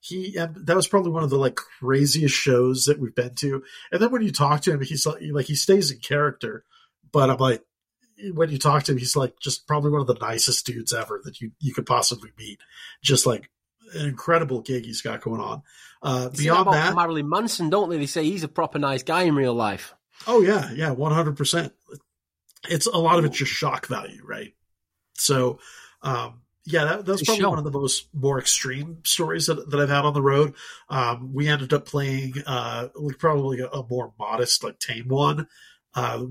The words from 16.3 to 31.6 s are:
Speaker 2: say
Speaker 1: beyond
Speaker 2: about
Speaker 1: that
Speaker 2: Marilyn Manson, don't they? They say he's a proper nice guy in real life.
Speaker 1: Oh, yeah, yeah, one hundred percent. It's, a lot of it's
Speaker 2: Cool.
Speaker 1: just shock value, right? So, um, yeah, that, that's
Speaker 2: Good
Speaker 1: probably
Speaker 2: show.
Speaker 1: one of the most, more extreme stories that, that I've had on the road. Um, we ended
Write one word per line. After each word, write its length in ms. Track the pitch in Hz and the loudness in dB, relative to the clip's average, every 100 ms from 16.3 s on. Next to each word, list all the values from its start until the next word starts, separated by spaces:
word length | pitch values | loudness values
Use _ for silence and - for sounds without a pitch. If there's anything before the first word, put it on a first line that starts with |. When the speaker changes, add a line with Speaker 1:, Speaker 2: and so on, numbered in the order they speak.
| 131 | -2
Speaker 2:
say 40 | |
Speaker 1:
beyond 180 | 151 170 | 2 4
Speaker 2:
about 100 | 190 | 4
Speaker 1:
that 220 | 156 170 175 | 4 4 2
Speaker 2:
Marilyn 320 | 170 160 147 | 0 0 0
Manson, 420 | 180 226 - 160 | -2 -2 -2 2
don't 180 | 196 180 | 2 2
they? 100 | 165 | -2
They 80 | 139 | -2
say 180 | 170 | 0
he's 180 | 156 190 | 0 -2
a 40 | 156 | -4
proper 300 | - 160 147 | -4 -4 -2
nice 240 | 143 135 | -2 -2
guy 180 | - 165 | 0 2
in 120 | 180 147 | 4 4
real 180 | 131 | 2
life. 400 | 117 110 95 - - _ _ - | 2 -2 -4 -10 -20 _ _ 2
Speaker 1:
Oh, 160 | 240 | 6
yeah, 280 | 185 208 - | 6 4 0
yeah, 180 | 147 160 | -4 -4
one 200 | 123 151 | -2 0
hundred 240 | 156 151 143 | 2 2 0
percent. 360 | 143 170 - - _ - _ _ _ _ _ _ - | 0 0 -2 -8 _ -20 _ _ _ _ _ _ -4
It's, 180 | 165 240 | -2 0
a 100 | 180 | 2
lot 220 | 165 175 | 4 4
of 60 | |
it's 80 | 151 - | 4 0
Speaker 2:
Cool. 100 | 139 | -4
Speaker 1:
just 60 | |
shock 340 | - 151 - - | -2 -2 -4 -6
value, 360 | 117 98 98 | -8 -8 -16
right? 300 | - - 214 _ _ _ _ _ _ | -14 -14 -14 _ _ _ _ _ _
So, 440 | - - 135 127 - - - - _ | -4 0 2 0 -4 -14 -20 -20 _
um, 400 | 147 120 120 - _ _ | -6 -6 -6 -14 _ _
yeah, 200 | - 160 | -4 0
that, 200 | 151 196 | 0 -2
that's 160 | 190 190 | -2 -2
Speaker 2:
Good 60 | 147 | 0
Speaker 1:
probably 160 | 214 | 2
Speaker 2:
show. 80 | 196 | 2
Speaker 1:
one 80 | 156 | 0
of 60 | |
the 60 | 147 139 | -2 -2
most, 280 | 135 - - | -2 -2 -6
more 240 | 151 139 131 | -2 0 0
extreme 600 | - - 139 135 156 165 | 0 0 -2 -8 -10 -8
stories 420 | - - 160 170 156 | -2 -2 0 -2 -2
that, 240 | 147 - | -2 -2
that 100 | 143 | 0
I've 100 | 143 | 2
had 140 | 143 | 2
on 100 | 147 | 2
the 80 | 143 | 2
road. 320 | 135 139 147 - - - - | 2 4 2 -2 -18 -20 -8
Um, 460 | 131 120 120 127 | -2 -2 -2 -6
we 140 | 135 147 | -2 0
ended 240 | 147 | 0